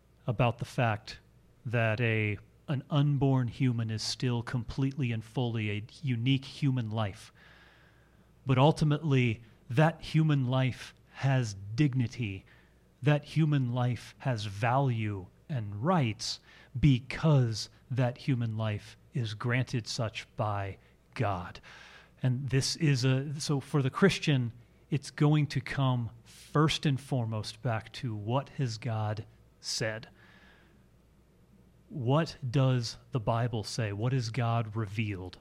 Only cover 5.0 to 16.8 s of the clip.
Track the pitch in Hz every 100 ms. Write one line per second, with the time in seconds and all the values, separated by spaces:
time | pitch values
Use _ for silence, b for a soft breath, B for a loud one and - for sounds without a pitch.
5 | 123 113 - - 120 113 107 104 107 -
6 | 135 117 123 135 135 - 143 127 110 113
7 | 104 87 - b b b b b b b
8 | b b b _ - 131 147 160 151 139
9 | 160 135 123 107 B B - 120 156 156
10 | - 156 156 143 123 131 131 - - -
11 | _ - 135 131 117 98 101 113 151 127
12 | 117 - 107 95 - b b b b _
13 | 147 147 - 151 156 143 123 123 123 110
14 | - - 139 117 104 98 120 131 139 113
15 | 107 101 87 - - 139 101 101 147 185
16 | 120 104 - - B B B 123